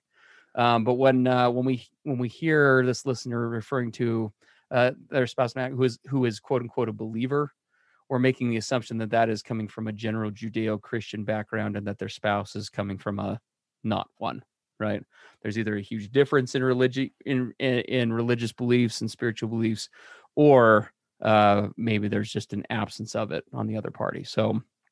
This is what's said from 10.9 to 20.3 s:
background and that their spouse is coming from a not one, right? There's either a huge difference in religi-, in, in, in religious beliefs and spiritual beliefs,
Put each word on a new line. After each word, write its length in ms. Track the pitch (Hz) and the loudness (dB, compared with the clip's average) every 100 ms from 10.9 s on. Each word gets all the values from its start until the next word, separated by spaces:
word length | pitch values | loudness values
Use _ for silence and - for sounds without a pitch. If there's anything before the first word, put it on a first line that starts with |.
| 117 - 107 | -8 -8 -10
background 520 | 104 107 104 110 107 101 | -4 -6 -4 -4 -4 -4
and 80 | 101 | -6
that 100 | 101 | -8
their 100 | 101 | -8
spouse 460 | - 107 101 95 | -4 -2 -2 -2
is 140 | 101 95 | -10 -10
coming 300 | - 101 92 | -6 -6 -4
from 200 | 107 101 | -6 -4
a 220 | 101 110 _ _ _ _ | -6 -6 _ _ _ _
not 260 | 110 98 - - | -4 -4 -6 -8
one, 260 | - 57 - _ _ - | -8 -8 -14 _ _ -8
right? 240 | 107 104 - _ - _ | -6 -6 -10 _ -20 _
There's 160 | 110 107 | -8 -4
either 160 | 107 | -4
a 80 | 104 | -4
huge 300 | 98 113 101 | -6 -10 -2
difference 420 | 131 135 147 123 | 2 4 2 0
in 80 | 139 | 0
religi-, 480 | 131 127 127 127 135 _ - | 0 2 2 0 -6 _ -4
in, 260 | 131 123 - | -2 -2 -4
in, 200 | 131 123 | -2 0
in 320 | - 127 117 | 0 -2 0
religious 400 | 113 117 117 117 | 0 0 0 -2
beliefs 480 | - 123 123 120 - | -4 2 2 2 -2
and 100 | 113 | -8
spiritual 380 | - 120 107 110 | -4 -4 -4 -6
beliefs, 400 | 113 113 110 - _ - - _ | -2 -2 -2 -8 _ -20 -20 _